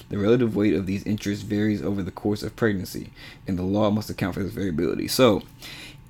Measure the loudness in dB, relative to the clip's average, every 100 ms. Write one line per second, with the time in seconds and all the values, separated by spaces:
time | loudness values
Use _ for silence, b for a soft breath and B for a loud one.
0 | B 0 4 4 4 4 4 2 0 -4
1 | -2 -4 -2 -4 -2 0 0 0 -2 -4
2 | -4 -4 -2 -2 -4 0 2 2 -4 -8
3 | -12 -14 B B -6 -2 0 2 2 2
4 | -2 -4 -4 -2 -4 -4 -4 0 0 0
5 | 0 4 4 4 -2 -16 B B B B
6 | -2